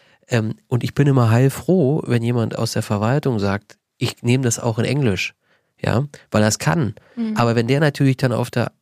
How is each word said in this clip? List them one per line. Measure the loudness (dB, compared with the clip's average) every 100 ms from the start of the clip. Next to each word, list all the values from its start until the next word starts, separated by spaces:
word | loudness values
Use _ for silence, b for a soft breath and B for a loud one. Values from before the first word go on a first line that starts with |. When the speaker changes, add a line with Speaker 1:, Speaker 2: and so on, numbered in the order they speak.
| b b b
Speaker 1:
Ähm, | -2 -2 -6 -4
und | -4
ich | -2
bin | 0 4
immer | 4 4
heilfroh, | 4 2 0 0 2 2 0 0
wenn | -2
jemand | 0 -2 -2 -2
aus | -4
der | -4
Verwaltung | -2 -2 0 0 0 -2
sagt, | -2 -2 -6 -20 _ -8
„Ich | -8 -4
nehme | 0 2
das | 0 -2
auch | -4 -2
in |
Englisch.“ | -2 0 0 -2 -4 -10 _ _ _ _
Ja, | -2 -2 -2 B B
weil | 2
er | 2
es | 0
kann. | -2 0 -2 -6 b -8
Speaker 2:
Mhm. | -4 0
Speaker 1:
Aber | 0
wenn | 2 0
der | 2
natürlich | 0 2 0 2
dann | 0
auf | -2 -4
der | -4 -4 _